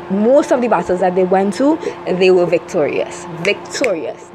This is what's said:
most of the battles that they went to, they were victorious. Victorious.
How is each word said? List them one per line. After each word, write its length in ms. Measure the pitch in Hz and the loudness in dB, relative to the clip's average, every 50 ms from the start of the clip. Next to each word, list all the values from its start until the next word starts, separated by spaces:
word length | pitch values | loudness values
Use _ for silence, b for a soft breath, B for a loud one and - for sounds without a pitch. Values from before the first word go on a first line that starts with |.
| - - | -6 -4
most 420 | 190 208 214 240 269 302 311 - | -2 0 2 4 4 4 4 2
of 80 | 311 247 | 0 0
the 80 | 247 220 | 2 2
battles 320 | 208 170 180 - 180 180 | 0 0 0 0 -2 0
that 140 | 190 180 180 | 0 0 2
they 100 | 190 185 | 2 2
went 300 | 180 190 190 196 202 196 | 2 2 2 2 0 0
to, 240 | - 269 294 330 320 B B B B - | 0 2 2 2 0 B B B B -6
they 260 | - 180 180 190 185 | -4 0 2 4 4
were 140 | 185 180 175 | 4 4 4
victorious. 800 | 165 175 165 - - 196 170 143 127 127 - - - - - - 180 160 160 | 2 0 -2 -2 -2 -2 -2 0 0 0 -2 -4 -4 -8 -12 -12 -12 -10 -4
Victorious. 840 | 170 202 202 - - - - - 196 208 180 156 123 117 - - - - | -2 -2 -2 -4 -6 -10 -6 -4 -2 -2 -2 -4 -6 -8 -10 -12 -14 -10